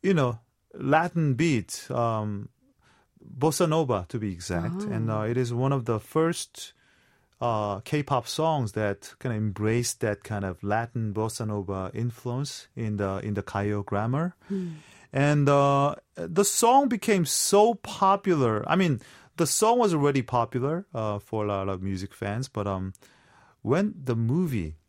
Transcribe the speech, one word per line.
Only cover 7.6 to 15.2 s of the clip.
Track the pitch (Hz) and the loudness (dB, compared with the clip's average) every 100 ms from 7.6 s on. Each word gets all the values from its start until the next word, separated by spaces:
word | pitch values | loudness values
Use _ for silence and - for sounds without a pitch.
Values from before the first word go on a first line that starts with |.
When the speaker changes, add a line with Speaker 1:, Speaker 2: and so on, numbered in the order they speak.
| 104 98 | -2 -4
Speaker 1:
K-pop | - 151 139 131 113 | -4 -4 0 -2 -2
songs | - 160 156 113 | -2 0 0 -2
that | 110 104 101 - - | -2 -2 -4 -10 -10
kinda | 131 110 | -6 -2
embraced | 107 95 107 117 120 - | -4 -2 0 0 -2 -4
that | 110 104 | -4 -4
kind | - 104 98 | -6 -6 -6
of | 90 | -6
Latin | 101 107 117 120 110 | -2 -2 -2 -4 -4
bossa | 101 110 - 110 | -2 -4 -4 -4
nova | 104 95 95 95 | -4 -4 -6 -6
influence | - 120 113 123 123 143 - - - | -4 -6 -6 -8 -6 -6 -10 -16 -8
in | 110 104 | -6 -2
the, | 98 95 | -2 -2
in | 107 | -4
the | 104 | -6
Gayo | 98 101 104 104 | -4 -4 -2 -4
grammar. | 101 101 113 135 175 - - | -2 -2 -2 -2 -4 -6 -8
Speaker 2:
Hmm. | 196 180 156 - - - | -6 -6 -10 -18 -20 -8
Speaker 1:
And, | 135 | 0